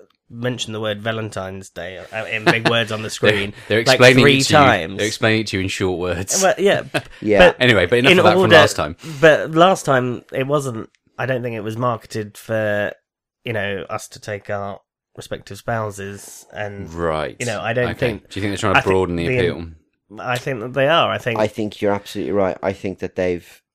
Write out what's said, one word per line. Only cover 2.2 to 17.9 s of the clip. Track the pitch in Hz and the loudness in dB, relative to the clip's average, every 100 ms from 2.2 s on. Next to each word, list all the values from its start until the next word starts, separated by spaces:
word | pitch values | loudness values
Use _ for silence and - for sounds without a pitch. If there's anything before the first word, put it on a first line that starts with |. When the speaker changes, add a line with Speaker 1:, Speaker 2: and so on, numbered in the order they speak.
| 101 | -6
Speaker 1:
in | 110 | -2
big | 107 117 113 | 0 0 2
words | 117 113 | 0 -2
on | 110 | -4
the | |
Speaker 2:
<laughs> | 110 | -8
They're, | |
Speaker 1:
screen, | - 104 104 101 - - | -2 0 0 -2 -8 -2
Speaker 2:
they're | 104 | 2
Speaker 1:
like, | 117 | 4
Speaker 2:
explaining | 131 123 131 | 8 8 8
Speaker 1:
three | 139 139 | 6 4
Speaker 2:
it | |
to | 131 | 4
you. | 156 | 6
Speaker 1:
times. | 135 107 82 95 | 6 4 0 -4
Speaker 2:
They're | 104 | -4
explaining | - 113 110 | -2 0 0
it | 107 | 0
to | 98 | -4
you | |
in | 95 | -4
short | - 95 87 | -2 -2 -2
words. | 90 85 95 - | -4 -4 -4 0
Speaker 1:
Well, | 190 - | 0 2
yeah. | 196 160 - | 0 0 -2
Speaker 3:
<laughs> | - - - | -6 -8 -6
Yeah. | 104 101 | 0 6
Speaker 1:
But | 180 - | 6 6
Speaker 2:
Anyway, | 123 107 90 | 4 4 4
but | 120 | 4
enough | 127 | 4
Speaker 1:
in | 180 | 6
Speaker 2:
of | |
that | 165 | 6
from | 139 | 4
Speaker 1:
order, | 185 160 | 6 6
Speaker 2:
last | 147 - | 6 2
time. | 76 82 160 147 | -6 -8 -14 2
Speaker 1:
but | 160 135 104 | 6 6 2
last | 160 180 190 | 4 4 4
time | - 135 127 120 - | 2 0 0 -4 -8
it | - 131 | -6 -2
wasn't, | 147 135 113 - _ _ - | -2 -2 -8 -12 _ _ -8
I | 123 | -6
don't | 127 | -4
think | 123 | -6
it | 113 | -8
was | 104 110 | -8 -4
marketed | 123 113 - 113 104 - | -4 -4 -8 -10 -10 -12
for, | - 110 107 104 101 - _ _ _ _ | -6 -2 -2 -2 -2 -6 _ _ _ _
you | - | -8
know, | 113 101 98 - | -6 -6 -6 -8
us | 107 - | -10 -12
to | - | -16
take | - 104 - | -12 -10 -8
our | 104 101 98 _ _ _ - | -8 -8 -12 _ _ _ -20
respective | - 104 - 101 | -14 -14 -12 -14
spouses | - 117 107 98 98 101 - - - | -8 -6 -6 -8 -12 -14 -16 -20 -18
and, | - 104 101 85 | -12 -12 -10 -12
Speaker 2:
Right. | 82 85 78 71 - | -4 -2 -2 -4 -6
Speaker 1:
you | |
know, | 120 104 | -6 -6
I | 95 | -4
don't | 120 123 | -2 -2